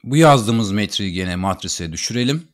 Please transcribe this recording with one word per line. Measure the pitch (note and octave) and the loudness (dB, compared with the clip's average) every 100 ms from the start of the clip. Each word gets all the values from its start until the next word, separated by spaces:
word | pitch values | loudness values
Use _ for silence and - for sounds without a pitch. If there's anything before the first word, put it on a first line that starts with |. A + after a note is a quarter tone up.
Bu | A#2 C#3+ | 0 4
yazdığımız | D#3+ C#3 G#2+ A2+ G#2 | 6 6 4 0 0
metriği | G2+ G2+ - G2 | -2 -2 -4 -4
gene | F2+ F#2 F2+ | -4 -4 -2
matrise | F#2+ F#2 F#2 - E2+ | -2 -4 -6 -8 -8
düşürelim. | D#2+ - A#2 B2 D#3 E3+ | -8 -6 -2 -2 -4 -8